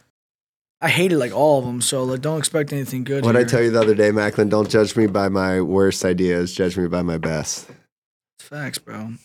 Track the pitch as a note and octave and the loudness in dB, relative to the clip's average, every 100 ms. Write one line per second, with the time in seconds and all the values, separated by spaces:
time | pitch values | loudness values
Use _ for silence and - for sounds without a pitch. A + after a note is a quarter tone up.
0 | _ _ _ _ _ _ _ - D#3+ C3 | _ _ _ _ _ _ _ -4 -2 2
1 | F#3 D#3+ B2 G#2 D3+ C#3 B2+ B2 A#2+ C3+ | 2 2 0 2 4 4 0 -4 -4 -2
2 | B2+ C3 D3 D#3+ C#3+ D#3+ D3 C#3+ C3 C3 | -4 -4 -4 -4 -4 -4 -4 -6 -8 -8
3 | B2+ C#3 A#2 A#2 A#2+ B2 A#2 A2+ G#2+ G#2 | -4 -2 2 2 4 2 2 2 4 4
4 | G#2 G#2+ G#2 - G#2 G#2+ G#2 A2+ G#2 - | 4 2 0 0 2 2 2 2 2 2
5 | G#2+ G2 G2 G2 F#2+ F#2 F2+ F#2+ G2 F#2 | 0 2 0 0 0 0 0 2 2 2
6 | F#2+ F2+ F2+ F2 F2 - F#2 F#2 F2 F2 | 0 0 0 0 -2 -2 -2 -2 -2 -2
7 | E2+ E2 E2 D#2 C#2+ - - - _ _ | -2 -4 -4 -4 -6 -10 -12 -20 _ _
8 | _ _ _ _ - D3 C3+ - - G#2+ | _ _ _ _ -18 -12 -10 -12 -14 -14
9 | A2 A#2 | -14 -14